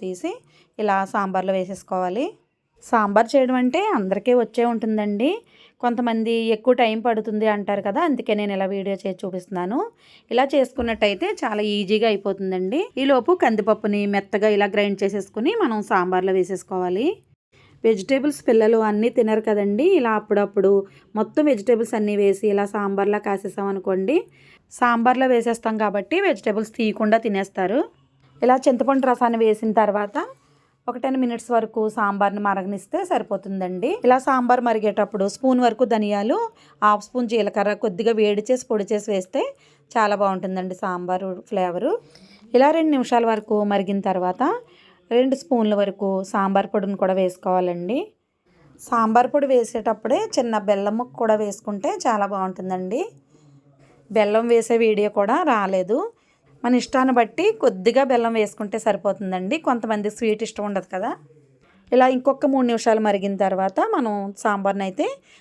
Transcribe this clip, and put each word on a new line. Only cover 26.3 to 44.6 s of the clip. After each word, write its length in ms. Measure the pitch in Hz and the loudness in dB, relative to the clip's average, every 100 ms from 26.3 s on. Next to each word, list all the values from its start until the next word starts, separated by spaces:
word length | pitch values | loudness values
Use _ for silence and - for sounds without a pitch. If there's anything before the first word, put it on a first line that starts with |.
| 226 - 208 220 - | 0 -2 -2 -4 -2
తీయకుండా 400 | 220 - 214 226 226 | -2 0 2 2 2
తినేస్తారు. 540 | 196 196 - 180 226 440 _ _ _ _ _ | -2 -4 -4 -2 0 -2 _ _ _ _ _
ఇలా 140 | 247 262 277 | 2 4 4
చింతపండు 420 | 247 247 269 262 | 2 2 2 2
రసాన్ని 300 | 247 240 233 | 2 0 2
వేసిన 280 | 220 214 220 220 | 2 2 0 2
తర్వాత 360 | 214 202 208 294 427 539 _ _ _ _ - | 2 0 -4 -6 -8 -12 _ _ _ _ -10
ఒక 100 | 247 | -6
టెన్ 160 | 262 262 | -2 0
మినిట్స్ 260 | 254 233 - 240 | -2 -4 -2 0
వరకు 260 | 220 220 220 214 | 0 -2 -4 0
సాంబార్ని 440 | 202 202 202 202 202 | -2 2 0 0 -2
మరగనిస్తే 520 | 196 190 202 - 320 370 | -2 -4 -8 -6 -6 -2
సరిపోతుందండి. 800 | 269 214 196 190 190 185 180 226 427 254 | -2 -2 -6 -6 -6 -4 -4 -4 0 2
ఇలా 120 | 254 262 | 2 4
సాంబార్ 360 | 262 247 247 240 | 0 2 2 2
మరిగేటప్పుడు 560 | 220 214 202 202 208 196 - | 0 0 0 -2 -2 -4 -2
స్పూన్ 260 | 262 247 247 | 0 2 2
వరకు 200 | 226 247 | 2 0
ధనియాలు, 440 | 220 208 202 208 359 466 - _ _ | 0 0 -2 0 -2 -2 -8 _ _
హాఫ్ 240 | 208 208 - | 2 2 -2
స్పూన్ 220 | 254 240 | -6 -2
జీలకర్ర 380 | 226 202 202 202 202 226 | 0 0 0 -2 0 -4
కొద్దిగా 280 | 175 226 220 | 0 0 2
వేడి 240 | 208 208 208 | 2 0 0
చేసి 160 | 254 - | -2 0
పొడి 160 | 214 196 | -4 -2
చేసి 160 | 208 208 | -4 -2
వేస్తే 300 | 196 185 262 523 554 _ _ _ | -4 -2 -4 -4 -8 _ _ _
చాలా 260 | 240 214 202 | 0 0 2
బాగుంటుందండి 540 | 202 190 185 185 185 185 | 0 -2 -4 -6 -6 -6
సాంబారు 460 | 202 180 180 185 190 185 - | -6 -6 -4 -4 -4 -10 -6
ఫ్లేవరు. 440 | 196 180 175 240 466 - - - - - | -2 -2 -2 -2 -4 -8 -20 -20 -20 0
ఇలా 160 | 247 269 320 | 4 6 4
రెండు 140 | 320 277 | 4 2
నిమిషాల 280 | 240 240 233 | 2 2 2
వరకు 240 | 220 214 208 208 | 0 0 0 2
మరిగిన 280 | 202 196 202 190 | 0 0 -2 0
తర్వాత 340 | 185 180 180 277 466 | -2 -2 0 -2 -2